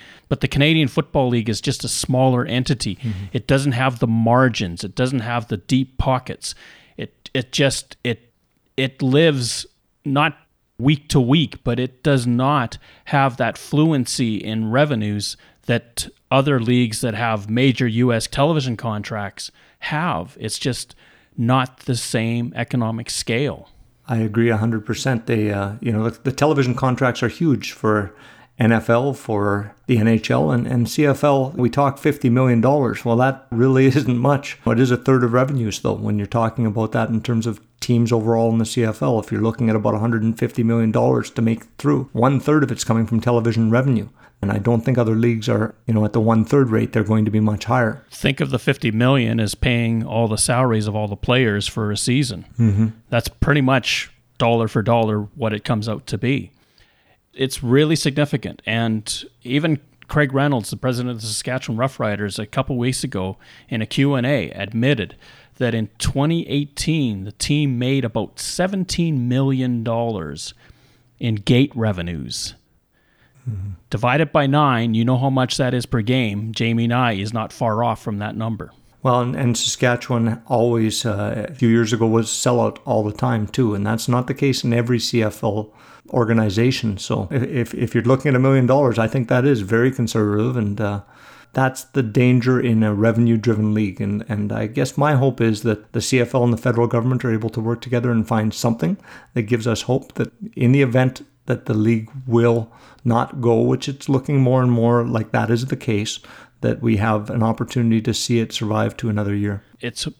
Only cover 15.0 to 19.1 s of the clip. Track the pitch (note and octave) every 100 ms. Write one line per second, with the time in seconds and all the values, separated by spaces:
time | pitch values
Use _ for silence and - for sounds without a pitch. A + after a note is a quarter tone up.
15 | G#2 G#2 - - - _ - A#2 - -
16 | - - - C3 C#3+ C3 A2+ B2 A#2+ G#2
17 | B2 G#2+ A#2 G#2+ G#2 A2+ C3+ B2 A#2+ A2+
18 | B2 A2+ - - D3 D#3 C3 A2 A#2 G#2
19 | G2